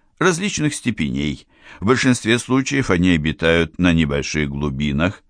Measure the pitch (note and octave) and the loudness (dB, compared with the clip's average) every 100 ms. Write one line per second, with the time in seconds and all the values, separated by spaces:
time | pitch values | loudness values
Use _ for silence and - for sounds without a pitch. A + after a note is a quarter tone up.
0 | _ - E3+ E3+ G3+ - D3+ D3 B2+ G#2+ | _ -2 0 0 -4 -2 -4 -2 -4 -2
1 | D2+ B1+ D2 C#2 - _ - - F#2+ B2 | -4 -2 -4 -6 -12 _ -20 -4 0 2
2 | C3+ B2 G#2+ A#2 - C3 B2+ C#3 B2+ F#2 | 2 2 2 0 0 -2 0 -2 0 2
3 | F2+ E2+ D2+ D2 E2 E2+ E2 - F2+ E2 | 2 2 0 0 2 2 2 0 2 2
4 | D#2 C#2+ D2 D#2 D2 C#2 D2 C2+ D2 C#2 | 2 -2 -4 -4 -4 -4 -4 -2 -2 -2
5 | F2+ - | -2 -4